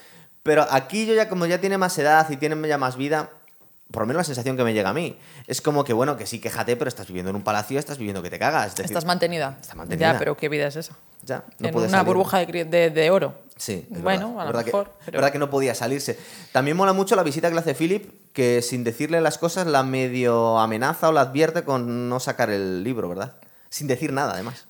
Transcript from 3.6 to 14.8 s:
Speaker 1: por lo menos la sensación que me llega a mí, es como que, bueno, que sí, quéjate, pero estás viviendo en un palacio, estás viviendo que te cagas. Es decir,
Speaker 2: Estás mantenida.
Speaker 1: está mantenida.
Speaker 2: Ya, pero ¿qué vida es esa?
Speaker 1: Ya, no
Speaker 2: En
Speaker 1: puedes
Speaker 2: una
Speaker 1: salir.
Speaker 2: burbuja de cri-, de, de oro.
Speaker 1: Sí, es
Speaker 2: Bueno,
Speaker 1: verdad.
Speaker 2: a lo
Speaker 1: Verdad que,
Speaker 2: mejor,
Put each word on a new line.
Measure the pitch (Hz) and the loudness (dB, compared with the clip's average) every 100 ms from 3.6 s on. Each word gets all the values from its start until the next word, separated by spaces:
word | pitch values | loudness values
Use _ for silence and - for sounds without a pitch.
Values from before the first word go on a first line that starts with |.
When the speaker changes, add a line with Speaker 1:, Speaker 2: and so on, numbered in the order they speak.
| - _ - | -20 _ -10
Speaker 1:
por | 107 | -4
lo | 107 | -2
menos | 156 | 0
la | |
sensación | 165 123 123 127 | -2 -4 -2 0
que | |
me | 117 107 | 2 2
llega | 95 | 0
a | |
mí, | 135 156 - - - - | 0 -4 -8 -18 -18 -8
es | 127 | -4
como | - 147 | 0 0
que, | 135 | 2
bueno, | 113 139 127 | 2 0 -2
que | 104 | -6
sí, | 113 | -8
quéjate, | 110 113 113 120 | -6 -4 -2 -2
pero | 135 | -2
estás | 120 92 | -6 -10
viviendo | 90 92 | -6 -6
en | 101 | -4
un | |
palacio, | 98 104 107 135 | -2 -2 -2 -4
estás | 147 139 | -6 -8
viviendo | 104 98 | -6 -6
que | 85 | -8
te | 90 | -2
cagas. | 120 151 107 | 0 0 -2
Es | - | -4
decir, | 190 | -4
Speaker 2:
Estás | 175 165 | -2 -2
mantenida. | 180 170 170 139 135 | 0 0 -2 -4 -8
Speaker 1:
está | - | -16
mantenida. | - 165 165 160 | -14 -8 0 2
Speaker 2:
Ya, | 131 | 2
pero | 151 147 | 0 -2
¿qué | 151 | -4
vida | 147 143 | -2 -4
es | 143 | -6
esa? | 170 - - - | -12 -18 -20 -20
Speaker 1:
Ya, | - 131 - - | -10 -10 -10 -8
no | - | -4
Speaker 2:
En | |
Speaker 1:
puedes | 160 220 | 0 2
Speaker 2:
una | 190 | 4
Speaker 1:
salir. | 180 | 4
Speaker 2:
burbuja | 185 190 196 | 2 2 0
de | 170 | 0
cri-, | 170 160 | -4 0
de, | 175 165 | 2 4
de | 156 156 | 4 4
oro. | 190 139 - - - | 4 2 -6 -18 -12
Speaker 1:
Sí, | - 92 - | -8 -8 -8
es | 180 | -4
Speaker 2:
Bueno, | 180 190 220 233 | -2 0 -2 -6
Speaker 1:
verdad. | |
Speaker 2:
a | |
lo | 156 | -4
Speaker 1:
Verdad | 117 | -2
que, | 113 | -2
Speaker 2:
mejor, | 202 | -2